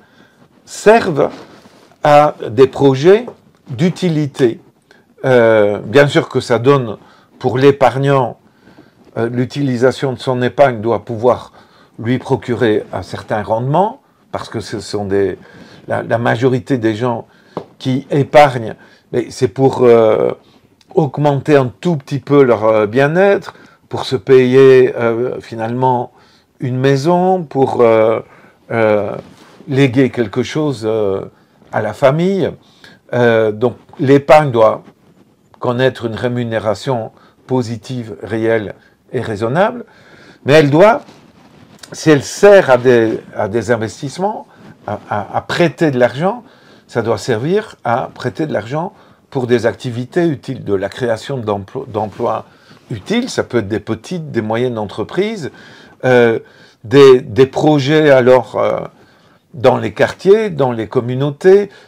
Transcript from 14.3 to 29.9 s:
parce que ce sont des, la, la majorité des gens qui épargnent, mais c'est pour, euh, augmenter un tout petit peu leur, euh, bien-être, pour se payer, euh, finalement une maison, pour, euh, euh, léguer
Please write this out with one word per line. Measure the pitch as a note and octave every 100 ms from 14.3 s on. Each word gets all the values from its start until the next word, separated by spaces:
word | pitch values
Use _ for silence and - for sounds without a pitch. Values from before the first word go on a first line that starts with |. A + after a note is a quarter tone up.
parce | - -
que | A#2
ce | G2 A2
sont | F#2+ G#2 G2+
des, | G2 F#2+ - - - - - -
la, | A2
la | A#2 A#2
majorité | A#2+ B2 C3 B2+ - C3
des | A2
gens | G#2 B2 A#2 - _ _ - - _
qui | C3+ B2+ -
épargnent, | D#3+ B2+ D3+ D3 B2 A2 - _ _ _
mais | B2 -
c'est | - B2+
pour, | - C3+ -
euh, | B2 A#2 A2 - B1 - _ _ _ _ _
augmenter | - D3 D3 D3 C#3 - C#3+
un | B2 -
tout | F3 D#3
petit | - C#3
peu | - C#3+
leur, | C3 A2 A2
euh, | A2 G#2
bien-être, | B2 C#3+ E3 G3+ G3+ - - _ _ _
pour | - -
se | B2+
payer, | - C3 B2+ C3 C3+ B2+ B2+ A#2+
euh, | A#2 A2+ B2+ -
finalement | - A2+ A2+ B2 C3 B2 B2 _ _ _ _ _
une | C3+ B2+
maison, | C3+ C#3 D3 F3 F#3 F#3
pour, | D#3 C3+ C3 -
euh, | A#2 A2 A2 A2 - _ _ _ -
euh, | A#2 A2 G#2 G2+ - - - _ - -
léguer | C3+ C#3